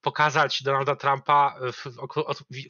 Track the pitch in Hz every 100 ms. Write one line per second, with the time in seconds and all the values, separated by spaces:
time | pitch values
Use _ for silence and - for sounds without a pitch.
0 | 143 139 151 147 143 - 135 139 139 139
1 | 139 139 - 143 139 123 127 - 143 117
2 | 131 - - 139 - 131 135